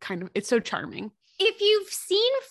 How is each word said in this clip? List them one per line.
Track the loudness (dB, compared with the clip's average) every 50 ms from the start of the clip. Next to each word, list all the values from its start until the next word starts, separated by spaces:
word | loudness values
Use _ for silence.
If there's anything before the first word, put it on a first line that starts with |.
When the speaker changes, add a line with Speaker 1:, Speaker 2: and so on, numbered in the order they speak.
Speaker 1:
kind | -10 -8 -8 -6 -6
of, | -6 -4
it's | -4 -2 2
so | 0 0
charming. | 0 0 -4 -6 -6 -6 -8 -10 -10 -10 -12 _ _ _ _ 0
Speaker 2:
If | 0 0 2 2
you've | 4 4 4 4 2 -2
seen | -8 -8 -4 0 2 2 2 2 2 0 -4 -6